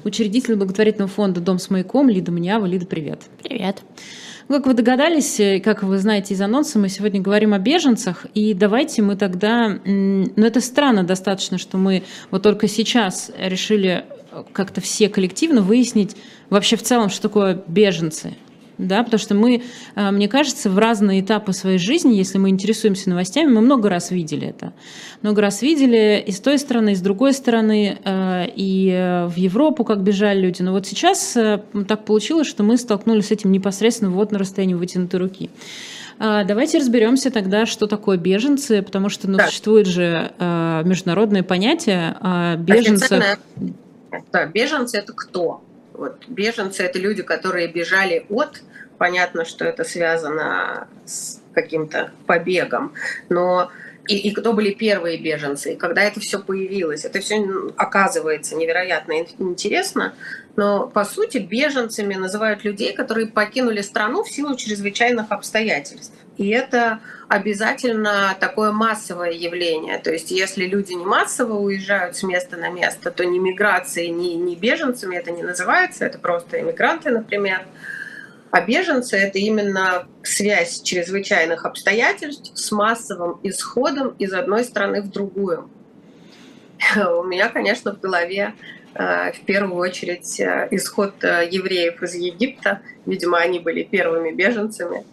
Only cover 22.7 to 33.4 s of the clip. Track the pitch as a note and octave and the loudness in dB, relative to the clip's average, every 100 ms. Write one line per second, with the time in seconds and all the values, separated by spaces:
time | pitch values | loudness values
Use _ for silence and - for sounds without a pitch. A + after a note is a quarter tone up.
22.7 | A3 G#3+ F#3+ - F3 F#3 C#4 D#4+ A3 A#3 | 2 2 0 0 0 0 2 4 6 6
23.7 | C4+ G#3 F3+ - F3+ D#3 C#3+ C#3 - - | 6 4 0 -2 -4 -2 -4 -6 -8 -12
24.7 | - - - - - G#3 G#3 G3+ G3+ C4 | -12 -20 -20 -20 -6 0 4 2 2 2
25.7 | D#4+ C4+ A3+ G#3+ G#3 - F#3 C4+ C#4+ C#4+ | 4 6 6 6 4 0 -2 2 2 2
26.7 | A#3+ G#3+ F#3+ F#3+ G3 C4+ C4+ C4 A3+ A3 | 2 2 2 0 2 2 2 2 2 4
27.7 | G#3+ G#3 - G3 F#3+ F#3+ F3+ F3 - G3 | 4 2 0 -2 0 0 0 -2 -2 0
28.7 | F#3+ F#3+ F3+ F3+ F3+ F3 F3 F#3 G3 D4+ | 2 4 4 2 0 0 0 2 4 2
29.7 | D4+ A3+ G#3 F#3+ G3 G#3 G3 F#3 F3 F3+ | 2 0 2 2 4 4 4 2 0 0
30.7 | F#3+ G3 G#3 E4+ G4 - A#3+ A3 G#3 G#3 | 0 -2 2 2 2 0 2 2 2 -2
31.7 | G#3 G3 G#3+ G#3+ G#3+ G#3 D#4+ D4 - G#3 | -6 -2 -2 2 2 2 0 0 2 4
32.7 | A#3+ B3 G3+ A3+ A3 G#3 G#3 | 2 2 0 2 2 2 0